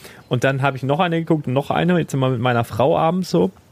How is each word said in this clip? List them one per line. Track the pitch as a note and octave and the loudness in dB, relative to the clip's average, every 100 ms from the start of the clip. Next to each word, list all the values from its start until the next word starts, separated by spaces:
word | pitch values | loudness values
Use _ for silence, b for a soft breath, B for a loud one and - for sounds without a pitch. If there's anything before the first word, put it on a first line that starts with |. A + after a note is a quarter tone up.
| B B - | B B -6
Und | B2 | -2
dann | C3+ C3+ | 0 0
habe | C#3 C3 | -2 -2
ich | |
noch | C3 D3 | -2 0
eine | F3+ E3 | 0 0
geguckt, | D#3+ D#3+ C3+ | 0 -2 0
noch | C3 - | -2 0
eine, | - E3 F3+ | 0 2 0
jetzt | D3 | 0
immer | C3+ C3 | 0 0
mit | B2 | 0
meiner | B2 A#2+ | 2 0
Frau | A2+ - C3+ E3 | 0 0 2 2
abends | D#3+ F3+ F3 | 2 0 0
so, | E3+ F#3 - - | 0 0 -4 -8